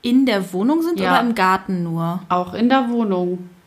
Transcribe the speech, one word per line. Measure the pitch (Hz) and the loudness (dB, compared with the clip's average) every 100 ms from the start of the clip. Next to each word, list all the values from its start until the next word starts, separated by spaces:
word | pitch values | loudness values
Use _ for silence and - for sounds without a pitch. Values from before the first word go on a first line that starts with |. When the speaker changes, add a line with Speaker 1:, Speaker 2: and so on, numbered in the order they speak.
Speaker 1:
in | 240 254 262 | 2 2 4
der | 202 180 | 0 -2
Wohnung | 185 226 320 | -2 0 0
sind | 330 339 | 0 -2
Speaker 2:
Ja. | 185 | 2
Speaker 1:
oder | 180 | 2
im | 240 226 | 2 2
Garten | 185 190 190 185 | 2 2 -2 -4
nur? | 170 165 165 180 - | -4 -2 -4 -4 -2
Speaker 2:
Auch | 180 180 | -2 -2
in | 180 240 | 0 2
der | 262 240 | 2 0
Wohnung. | 233 214 185 180 180 - - | -2 0 0 -2 -4 -10 -20